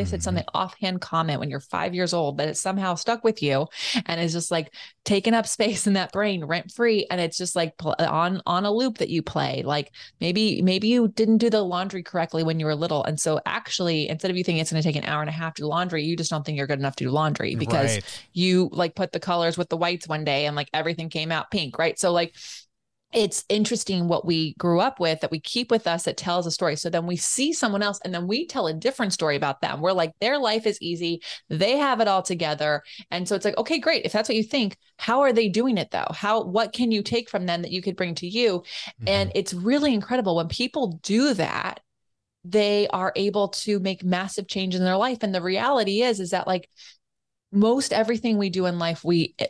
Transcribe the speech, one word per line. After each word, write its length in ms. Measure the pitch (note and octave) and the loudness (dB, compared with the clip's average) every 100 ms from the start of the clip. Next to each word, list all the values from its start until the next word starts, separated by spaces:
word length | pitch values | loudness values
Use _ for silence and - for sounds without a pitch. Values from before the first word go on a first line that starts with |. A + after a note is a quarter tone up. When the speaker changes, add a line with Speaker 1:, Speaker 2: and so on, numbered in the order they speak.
Speaker 1:
they 20 | |
said 140 | G3 F#3+ | -2 -2
Speaker 2:
Mm-hmm. 60 | |
Speaker 1:
something 200 | F#3 F3+ - | -2 -2 -2
offhand 460 | - F#3 - F#3+ F3+ | -2 -4 -2 -4 -2
comment 380 | - E3 D#3+ C#3+ | -2 0 0 -2
when 120 | C#3+ | -4
you're 100 | C#3 | -6
five 340 | - F3+ E3+ | -6 -4 -2
years 180 | F3+ F3 | 0 0
old 260 | F3 D3 C#3+ | 0 0 0
that 100 | D3+ | -2
it 80 | - | -2
somehow 400 | F#3+ G3 F#3+ E3+ | -2 -2 -2 -2
stuck 260 | - A#3 | -2 0
with 220 | A3+ A3 | 0 2
you 240 | C#3+ C3+ D#3 - - B3+ - | 2 2 0 -4 -4 -2 -2
and 140 | E3+ | -2
is 120 | E3+ | -2
just, 180 | E3+ - | -2 -2
like, 240 | E3 D#3 - - _ | -2 -4 -12 -20 _
taking 300 | - G3 A3+ | 0 2 4
up 120 | A3+ A3 | 2 2
space 400 | - A3 F#3+ G#3 | 0 0 2 2
in 60 | |
that 180 | G3 E3+ | 2 2
brain 340 | G3 G#3 F#3 | 0 0 0
rent 280 | D3+ E3+ - | -2 -4 -4
free. 340 | - A#3 G#3+ - | 0 2 2 0
And 80 | F3+ | -2
it's 180 | E3+ - | -2 -2
just, 160 | F3+ | -2
like, 240 | F3+ E3 - | 0 -2 -2
pl-, 160 | D#3 - | -4 0
on, 420 | E3 D#3 F3 F#3+ | 0 2 0 0
on 200 | - F3 | -2 0
a 80 | G3+ | 2
loop 260 | A3 C4 A3 | 2 0 0
that 100 | - | -2
you 140 | D#3+ | -2
play. 400 | - D3+ C#3 C3+ | -2 -2 -2 -2
Like, 280 | B2+ D3 - - - _ | -2 -2 -4 -12 -20 _
maybe, 420 | E3+ F#3 A3 - | -2 2 2 4
maybe 260 | F#3 F#3 G#3+ | 2 4 4
you 180 | B3 A3 | 4 4
didn't 320 | - A3 A3 | 2 4 6
do 100 | A#3 | 6
the 140 | G#3+ | 4
laundry 400 | F#3 F3+ F#3+ F#3+ | 2 -2 -4 -6
correctly 400 | E3 F3+ E3 E3 | -4 -2 -2 0
when 160 | D#3+ D#3+ | 0 0
you 80 | D#3 | 0
were 80 | |
little. 300 | D3+ E3+ D3 | 0 0 0
And 160 | - D#3 | 0 0
so 180 | E3 D3+ - | 0 0 -2
actually, 640 | A3+ - - F3 D#3 D3 | -4 -6 -2 0 0 -2
instead 240 | D#3+ F#3+ | -2 -2
of 40 | F3+ | -2
you 60 | |
thinking 180 | F3+ E3 | 0 0
it's 120 | D#3 | 0
gonna 100 | D#3+ | 0
take 140 | D#3 D3 | 0 0
an 80 | |
hour 160 | - D3+ | -2 -4
and 100 | D3+ | -4
a 20 | |
half 220 | D#3 E3 | -6 -8
to 80 | - | -6
do 60 | D3+ | -2
laundry, 340 | E3 F3+ D#3+ | -2 0 -2
you 140 | D#3 E3+ | -2 -2
just 120 | D#3+ | -2
don't 140 | D#3 | -4
think 140 | D3 D3 | -2 -4
you're 80 | C#3 | -2
good 140 | C#3 | 0
enough 160 | C#3 - | -2 -2
to 80 | |
do 60 | B2+ | 0
laundry 440 | D3 D#3 - - | 2 2 0 -2
because 400 | - - - - | -2 0 2 2
Speaker 2:
Right. 100 | G#2+ - - - | 0 -4 -14 -8
Speaker 1:
you, 380 | F3 F#3 F3+ F3+ | 0 4 4 2
like, 220 | - E3+ | 0 -2
put 180 | - F#3 | -2 -4
the 80 | - | -4
colors 380 | F#3 F3 E3+ E3+ | -2 0 0 0
with 100 | F3 | -2
the 80 | E3 | 0
whites 320 | F3 F3+ D#3+ | 0 -2 -4
one 160 | D#3 | -4
day 220 | D3+ C#3 D3 | 0 0 0
and, 100 | D3 | -2
like, 140 | C#3+ | -2
everything 380 | D#3 D#3 E3 D#3+ | -2 -2 -4 -6
came 200 | D#3+ D#3+ | -6 -2
out 200 | D#3 - | -2 -2
pink, 280 | G3+ C#3+ - | -4 -4 0
right? 200 | E3 - | 0 2
So, 140 | F#3 | 2
like, 220 | F3 E3 - - - - _ _ _ _ | 2 0 -6 -16 -18 -20 _ _ _ _
it's 320 | A3+ G3+ - - | 0 0 -2 -2
interesting 600 | G#3 G#3+ A#3 - F#3 F3 | 0 0 -2 -2 0 2
what 180 | E3 E3+ | 0 0
we 280 | E3 D#3+ | 0 0
grew 260 | - F3 E3+ | 0 2 4
up 200 | B3 B3 | 2 2
with 200 | E3+ D#3+ | 0 0
that 100 | D3 | -2
we 100 | D#3+ | -4
keep 300 | - A#3+ B3 | -4 -4 0
with 160 | A3+ E3+ | 0 2
us 180 | E3+ | -2
that 120 | - - | -2 -4
tells 300 | F#3 F3 E3+ | -2 0 -2
a 40 | |
story. 260 | - E3+ D3+ | -2 0 0
So 140 | E3+ | -2
then 160 | E3+ E3+ | -2 0
we 100 | F3 | -2
see 360 | - - C#4+ | -2 0 0
someone 300 | D#4+ A3 G3+ | 0 0 0
else 180 | G#3 G3+ | 0 -2
and 80 | G3 | -6
then 140 | F3 F3+ | -4 -2
we 200 | A#3+ E4+ | -2 -2
tell 200 | C4+ E3 | -2 -2
a 80 | |
different 380 | D#3+ B3 C4+ G#3 | 0 -2 0 -2
story 220 | - D#3+ C#3+ | 0 0 0
about 240 | D3 - | 0 -2
them. 200 | - C3+ | -4 0
We're 120 | F3 | 0
like, 200 | F#3 E3 - | 2 0 0
"Their 180 | A3 C#4+ | 0 0
life 280 | A#3 A3 A3 | 0 0 0
is 140 | G3+ | -2
easy. 400 | E3+ E3+ E3+ E3+ - - - | -6 -4 -2 -4 -6 -14 -8
They 300 | D#3+ G3+ C#4+ | 0 2 2
have 220 | C#4 A#3 | 2 2
it 80 | G#3+ | 4
all 140 | F#3+ | 2
together." 600 | F3+ F3 D#3 D3+ D3+ D3 - - - | 0 -2 -2 0 0 0 -4 -18 -8
And 160 | F3 F3 | -6 -2
so 80 | |
it's 120 | F#3+ G#3 | 0 0
like, 100 | - | 0
"Okay, 220 | A3+ D#4+ | 0 0
great. 260 | D#4 D#4 | 0 0
If 80 | F#3 | 0
that's 160 | G#3+ - | -2 0
what 80 | A3 | 0
you 60 | |
think, 340 | A3 C#4 G3+ - _ - | 0 0 0 -4 _ -8
how 220 | - B3+ | 0 4
are 120 | C#4 | 6
they 160 | A3+ G#3+ | 4 4
doing 300 | G3 C4 G3+ | 2 2 2
it 120 | - | 0
though? 180 | E2+ - | -4 -4
How, 340 | D#3 G#3 A3 | -2 0 0
what 300 | F3+ G3+ A3 | 2 0 0
can 160 | A3+ A#3+ | 0 2
you 100 | G#3+ | 2
take 280 | G3+ A#3+ A#3 | 0 -2 -2
from 160 | G3 F3+ | -4 -2
them 160 | E3+ | -2
that 80 | F3 | -2
you 100 | F#3 | -4
could 160 | F#3+ F3 | -4 -4
bring 180 | F3+ D#3+ | -4 -4
to 100 | F3+ | -4
you?" 360 | A3+ A#3 F3+ - - - - A#2 | 2 2 2 -4 -12 -14 -6 0
And 240 | G3 C3+ | 0 0
Speaker 2:
Mm-hmm. 80 | G3 | -2
Speaker 1:
it's 160 | F#3 | -4
really 400 | F3 G3+ C#4+ D4 | -2 0 2 2
incredible 420 | A3 - B3+ G3 E3+ | 2 0 0 2 0
when 120 | E3 | 0
people 520 | - B3 D#4 A3+ D#3+ | -2 -4 -2 -2 -4
do 300 | - G#3+ C#4+ | 0 2 4
that, 460 | F#3+ D#3 - - - - _ _ _ _ _ | 2 0 -2 -4 -8 -18 _ _ _ _ _
they 440 | F3 G#3+ G#3 G#3 G#3 | 0 2 4 4 2
are 240 | F#3 F#3+ - | 0 -2 0
able 320 | G3+ G#3 G3 | 0 2 0
to 320 | - G#3+ G3+ | -2 -2 0
make 240 | F#3+ F#3 | 0 -2
massive 440 | F#3 F3+ F#3+ - F#3+ | 0 0 0 -6 -6
change 260 | G3 F#3 | -4 -2
in 100 | F3+ | 2
their 120 | F#3 F#3+ | 2 4
life. 220 | B3 A#3 | 2 0
And 120 | G#3 | -2
the 80 | F#3 | 0
reality 600 | F3+ F#3 B3 C4+ G3 G3+ | 0 0 2 2 2 2
is, 180 | B3 G3+ | 2 2
is 100 | F3 | 0
that, 160 | F3+ - | -2 0
like, 220 | F#3 - _ - - _ _ _ _ _ | -2 -4 _ -20 -20 _ _ _ _ _
most 420 | G3+ A3 C4 C4+ | 4 4 4 2
everything 440 | G#3 A3 A3+ A#3 G#3 | 2 2 0 2 2
we 140 | G3 | 0
do 160 | F#3 F#3 | 0 0
in 120 | F3 | 0
life, 240 | E3+ D#3+ | -2 -2
we 300 | D#3+ E3+ - | 2 2 2
e-, 60 | - | -2